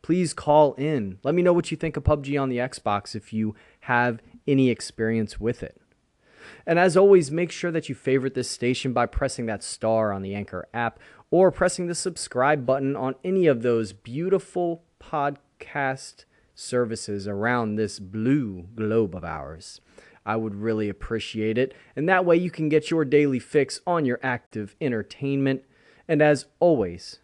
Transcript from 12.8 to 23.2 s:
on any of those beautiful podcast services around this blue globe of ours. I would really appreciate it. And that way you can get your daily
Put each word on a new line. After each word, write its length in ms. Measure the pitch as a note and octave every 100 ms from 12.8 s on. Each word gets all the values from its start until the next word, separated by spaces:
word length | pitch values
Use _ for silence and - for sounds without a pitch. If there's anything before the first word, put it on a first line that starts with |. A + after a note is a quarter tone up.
| C3+ C#3
on 200 | C3 C3
any 240 | F3+ F#3+ E3+
of 140 | B2
those 320 | A#2+ A#2 A2
beautiful 920 | G2 - C3 F3+ F#3+ - F3+ F3 E3+ _ _
podcast 1300 | - D#3 C#3+ C#3+ _ _ - D3 C#3 C3+ - - _ _ _
services 720 | - - B2 A#2+ A2 - G2+ G2
around 460 | G2 A2+ B2 A2
this 240 | G#2+ G#2+ -
blue 680 | F#2+ G#2+ A2+ C#3+ A#2 F#2 F2
globe 400 | A2+ G#2+ A2+ G#2+
of 100 | F2
ours. 580 | E2 D#2 C#2 D#2+ - - _ - - _
I 120 | - A2
would 180 | A2
really 340 | G2+ A2 A2 G#2
appreciate 680 | G2+ - A2+ - A2 G#2+ A2+
it. 160 | C3 - -
And 140 | - D#3
that 160 | F#3
way 140 | F3+ E3+
you 120 | F3+
can 200 | - D#3
get 200 | D3+ D3+
your 140 | E3
daily 360 | D3 D3+